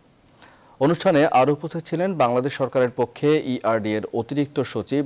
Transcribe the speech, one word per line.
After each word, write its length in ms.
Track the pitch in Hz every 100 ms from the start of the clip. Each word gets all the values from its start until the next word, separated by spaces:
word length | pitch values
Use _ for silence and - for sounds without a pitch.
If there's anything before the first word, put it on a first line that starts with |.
| _ _ _ _ - _ _ -
অনুষ্ঠানে 420 | 139 170 190 151 151 127
আরও 140 | 131
উপস্থিত 280 | 147 170 165 -
ছিলেন 200 | 165 190 165
বাংলাদেশ 300 | 123 123 135 -
সরকারের 300 | 127 135 123 120
পক্ষে 300 | 120 - 147 151 127
ইআরডি 380 | 123 107 113 107 107
এর 80 | -
অতিরিক্ত 440 | 117 113 143 139 - 123
সচিব 300 | 117 98 139